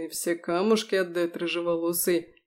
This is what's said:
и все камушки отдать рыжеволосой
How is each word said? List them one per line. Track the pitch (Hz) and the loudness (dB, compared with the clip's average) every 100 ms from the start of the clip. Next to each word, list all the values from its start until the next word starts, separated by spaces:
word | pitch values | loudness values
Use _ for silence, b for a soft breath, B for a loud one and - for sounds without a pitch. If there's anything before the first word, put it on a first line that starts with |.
| 165 | -4
и | |
все | - - 170 | -4 -2 -2
камушки | - 170 214 220 - | 0 2 4 2 2
отдать | 190 175 170 170 170 | 0 0 0 -2 -2
рыжеволосой | 170 170 170 170 170 170 - 170 170 - | -4 -2 0 0 0 0 2 0 0 -16